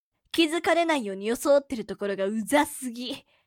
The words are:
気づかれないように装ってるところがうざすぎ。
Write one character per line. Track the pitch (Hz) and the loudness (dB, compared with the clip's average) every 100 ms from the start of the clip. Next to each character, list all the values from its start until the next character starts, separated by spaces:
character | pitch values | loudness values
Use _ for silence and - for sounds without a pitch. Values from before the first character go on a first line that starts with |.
| _ _ _ | _ _ _
気 | - | 0
づ | 330 330 | 2 2
か | 349 | 2
れ | 330 | 2
な | 339 294 | 2 0
い | 202 | -2
よ | |
う | 190 | -6
に | 202 | -4
装 | 247 302 285 | 0 4 4
っ | 285 | 4
て | 240 | -6
る | 202 | -6
と | 190 | -4
こ | 202 | -4
ろ | 196 | -2
が | 196 | -2
う | 220 | -2
ざ | 196 285 302 | 0 2 2
す | - 254 | -4 -10
ぎ。 | 233 247 269 _ _ | -8 -10 -10 _ _